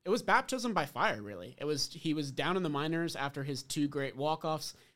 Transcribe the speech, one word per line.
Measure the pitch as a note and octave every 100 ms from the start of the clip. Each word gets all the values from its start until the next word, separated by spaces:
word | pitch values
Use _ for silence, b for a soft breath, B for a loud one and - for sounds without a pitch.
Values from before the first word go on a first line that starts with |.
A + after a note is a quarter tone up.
| F3+
it |
was | A3
baptism | F#3+ A#3 - C4 A#3+
by | F3+ D3
fire, | A#2+ G#3 G#2
really. | G#2 F#2+ F2+ -
It | D3
was, | D3 -
he | D#3+ E3 D3+
was | C#3+
down | C3 D3 F#3
in |
the | E3+
minors | C#3+ D#3 E3 E3+ -
after | C#3+ C#3+
his | C#3+ C3
two | - D3+ C#3+
great | C#3+ C3+ A#2+
walk-offs. | D3+ D#3 D#3+ D#3 - b b